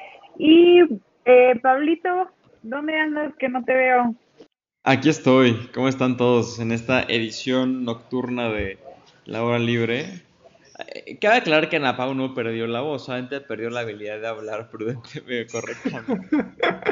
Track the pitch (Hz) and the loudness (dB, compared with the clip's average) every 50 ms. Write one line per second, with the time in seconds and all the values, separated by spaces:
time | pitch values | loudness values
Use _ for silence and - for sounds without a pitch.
0 | - - - - - - - - - 302 320 339 349 349 349 359 349 311 220 196 | -20 -20 -20 -20 -20 -20 -8 0 4 6 8 8 8 8 8 8 6 6 2 -2
1 | - _ _ _ - 240 254 247 247 254 247 233 - 262 262 269 302 294 330 320 | -10 _ _ _ 4 6 8 8 8 6 4 2 2 2 2 2 2 0 0 0
2 | - 370 359 359 370 359 _ _ _ _ _ _ - 220 240 285 302 311 311 311 | -2 -2 -2 -2 -4 -4 _ _ _ _ _ _ -12 -10 -8 -6 -6 -4 -2 -2
3 | 311 311 302 302 302 285 - - 269 262 247 254 240 - 254 262 254 254 254 247 | -2 -2 -2 -4 -6 -6 -6 -6 -6 -4 -4 -4 -2 0 0 2 2 4 4 2
4 | 247 240 226 - _ _ _ - - - _ _ _ _ _ _ - - 135 123 | 2 0 -2 -6 _ _ _ -20 -20 -20 _ _ _ _ _ _ 0 2 2 2
5 | - 151 151 151 - 131 127 131 131 120 113 107 117 - - 120 127 135 127 127 | 4 2 0 2 4 4 6 6 6 4 2 0 -4 -8 -6 -4 -2 -2 0 0
6 | 131 127 127 123 123 123 123 120 110 120 117 113 117 113 117 117 117 123 127 123 | 0 -2 0 2 2 2 4 2 2 0 -4 -6 -6 -4 -4 -4 -2 -2 -2 0
7 | - - 110 117 113 110 110 - - 131 127 127 127 127 131 131 123 117 113 - | 0 0 -2 -2 -2 -4 -8 -8 -6 -2 -2 0 0 0 -2 -4 -4 -6 -8 -8
8 | - _ - 127 127 123 123 123 120 117 110 107 101 95 95 - - - - - | -10 _ -6 -6 -4 -4 -4 -4 -4 -4 -4 -4 -4 -6 -8 -12 -16 -20 -20 -20
9 | _ _ _ _ _ - 104 110 117 120 120 120 117 117 120 117 113 113 117 127 | _ _ _ _ _ -12 -8 -4 -2 -2 0 0 0 0 0 -2 -2 -2 -2 -4
10 | 160 185 196 180 - _ _ _ _ _ _ _ _ _ - - - - - - | -6 -8 -12 -18 -20 _ _ _ _ _ _ _ _ _ -18 -18 -18 -16 -16 -18
11 | - - - - - 208 226 247 240 170 151 151 160 165 - 156 143 127 117 - | -16 -18 -10 -2 0 2 2 2 2 2 2 2 2 0 0 -2 0 -2 -2 -2
12 | 127 131 135 131 131 131 131 131 117 113 113 113 113 113 117 117 135 156 147 127 | -4 -4 -4 -4 -4 -6 -6 -6 -6 -4 -4 -4 -4 -4 -4 -4 -4 -6 -6 -8
13 | - - 127 127 127 123 139 139 139 - 113 107 113 117 120 123 117 113 104 101 | -8 -8 -8 -8 -8 -8 -10 -10 -10 -10 -10 -8 -8 -8 -6 -6 -8 -8 -10 -10
14 | 104 104 107 107 110 113 113 107 110 107 107 107 113 117 - 110 107 113 120 117 | -12 -12 -10 -8 -8 -8 -8 -10 -10 -10 -10 -10 -10 -12 -12 -10 -8 -8 -8 -8
15 | 113 - - 151 - - 127 120 113 - - 117 - - 117 - - - - 123 | -12 -16 -16 -16 -12 -10 -8 -8 -8 -8 -8 -10 -10 -10 -10 -10 -8 -8 -8 -8
16 | 113 240 240 190 - - - 294 - - - - - 339 - - - - | -8 -6 -6 -6 -6 -4 -4 -4 -4 -4 -6 -6 -4 -4 -4 -4 -4 -6